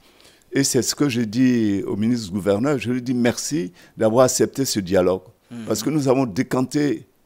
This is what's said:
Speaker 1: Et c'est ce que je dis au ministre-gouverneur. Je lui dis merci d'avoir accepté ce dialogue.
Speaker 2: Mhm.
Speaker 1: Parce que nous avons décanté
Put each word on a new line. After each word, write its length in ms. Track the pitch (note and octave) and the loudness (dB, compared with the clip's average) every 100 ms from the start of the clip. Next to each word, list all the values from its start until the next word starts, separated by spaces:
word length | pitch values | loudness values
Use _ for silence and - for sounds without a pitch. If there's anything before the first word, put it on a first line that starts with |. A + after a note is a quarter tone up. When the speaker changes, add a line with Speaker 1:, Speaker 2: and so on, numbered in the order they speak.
| _ _ - _ _ | _ _ -20 _ _
Speaker 1:
Et 120 | C3+ | -2
c'est 180 | C#3 C3 | 0 0
ce 120 | A2 | 0
que 140 | - D3 | 0 0
je 120 | A#2 | 0
dis 600 | A2 A2+ C3 A#2+ G#2+ G2 - | -2 2 2 4 2 0 -2
au 100 | G2+ | -2
ministre-gouverneur. 840 | A2 B2 G2+ G2 F#2+ G2+ C#3 C#3 | 0 -2 -4 -2 0 2 0 -2
Je 120 | G#2+ | -2
lui 100 | B2+ | -4
dis 120 | B2 | -2
merci 580 | B2 A#2+ A2 - D3+ F3+ - - - | 0 0 0 -4 -6 -6 -10 -16 -2
d'avoir 280 | A2 A#2 B2+ | 2 4 4
accepté 380 | - A2 - | 4 0 0
ce 160 | C3+ A2 | -4 -4
dialogue. 420 | F2+ F#2+ F2+ F#2 - _ - | 0 2 2 0 -4 _ -18
Speaker 2:
Mhm. 140 | A#2+ A2 | -12 -6
Speaker 1:
Parce 160 | G#2 | -4
que 80 | C#3 | -2
nous 180 | D3+ C3+ | 0 2
avons 180 | C3 B2+ | 2 0
décanté 800 | E3+ - C3 B2+ D3 D3 A2+ - _ | -2 -2 -2 -2 -2 -2 -4 -10 _